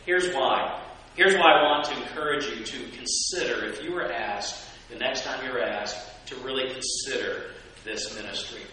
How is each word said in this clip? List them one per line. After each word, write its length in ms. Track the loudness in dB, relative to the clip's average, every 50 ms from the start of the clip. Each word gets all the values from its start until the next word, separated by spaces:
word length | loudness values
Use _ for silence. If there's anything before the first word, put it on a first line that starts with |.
| 2
Here's 280 | 2 2 4 4 2 2
why. 480 | 2 4 4 4 2 0 -2 -4 -8 -10 -12 -14 -16 -18 -14 2
Here's 180 | 6 6 6 8
why 180 | 10 10 10
I 100 | 10 10
want 220 | 8 6 4 2 2
to 100 | -2 -4 -6
encourage 440 | -6 -6 -6 -4 0 0 0 0 0
you 180 | -4 -4 -6 -6
to 140 | -8 -8 -8 -10 -10
consider, 760 | -12 -10 -4 -2 -2 0 -2 -2 -2 -2 0 0 0 -2 -2
if 160 | -4 -6 -6
you 140 | -6 -4 -4
are 140 | -2 -2 -2
asked, 580 | -2 -4 -4 -4 -4 -4 -4 -6 -8 -8 -12 -14 -16 -18 -18 -16
the 80 | -8 -2
next 260 | -2 -2 -2 -2 -4
time 200 | -4 -6 -4 -6
you're 180 | -4 -2 0
asked, 640 | 0 0 -2 -2 -4 -6 -6 -8 -10 -14 -16 -16 -14
to 100 | -12 -12
really 360 | -10 -6 -4 -2 -2 -2 -2
consider 800 | -4 -6 -4 -4 -4 -4 -4 -4 -2 -2 -2 -2 -4 -6 -8 -10 -14 -16 -18 -20 -20 -14 -10
this 300 | -8 -6 -6 -6 -6 -8
ministry. 460 | -10 -10 -8 -6 -8 -8 -8 -10 -12 -14 -16